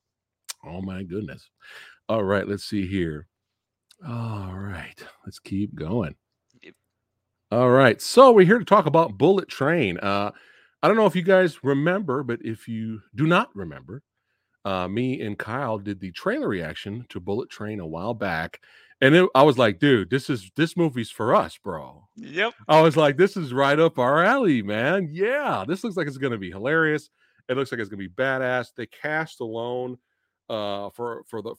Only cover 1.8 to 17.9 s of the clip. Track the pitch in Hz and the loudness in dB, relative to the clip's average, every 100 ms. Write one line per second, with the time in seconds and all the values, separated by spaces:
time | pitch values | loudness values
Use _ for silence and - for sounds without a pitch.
1.8 | - _ - 113 95 101 90 101 - 104 | -20 _ -6 -4 0 -2 -2 -8 -6 -6
2.8 | 92 98 82 76 - _ _ _ _ _ | -4 -2 -4 -6 -14 _ _ _ _ _
3.8 | _ _ 160 117 117 104 95 95 98 87 | _ _ -12 -8 -8 -8 -10 -10 -12 -12
4.8 | 73 - - _ - - - 98 104 - | -16 -18 -20 _ -20 -18 -8 -6 -6 -8
5.8 | 78 117 78 - _ _ _ _ - _ | -4 -2 -4 -8 _ _ _ _ -20 _
6.8 | _ _ _ _ _ _ - 113 127 127 | _ _ _ _ _ _ -4 2 6 8
7.8 | 127 - - 233 269 226 175 240 170 208 | 6 4 2 8 10 10 8 6 4 4
8.8 | 156 160 160 98 151 196 - - 139 170 | 4 2 2 2 4 4 0 -4 0 2
9.8 | 101 87 98 101 101 - _ _ _ - | 0 -2 -2 -2 -2 -8 _ _ _ -2
10.8 | 160 220 208 185 175 185 180 - 131 139 | 2 4 2 2 2 4 4 0 -2 0
11.8 | 160 190 175 127 123 117 - 110 - 110 | 0 -2 -2 -4 -4 -6 -6 -10 -8 -8
12.8 | 110 110 _ 104 156 180 - 196 180 139 | -8 -10 _ -2 2 2 0 -8 -12 -14
13.8 | 131 123 _ _ _ _ _ _ 101 92 | -16 -18 _ _ _ _ _ _ -6 -4
14.8 | 90 104 127 127 110 104 - 123 131 110 | -4 -4 -4 -4 -8 -8 -8 -6 -6 -6
15.8 | 101 98 92 - 185 285 214 95 80 80 | -6 -8 -10 -8 -6 -4 -4 -4 -6 -10
16.8 | 101 113 123 101 90 107 - - 107 107 | -10 -12 -12 -14 -6 -6 -8 -12 -10 -10
17.8 | 82 | -10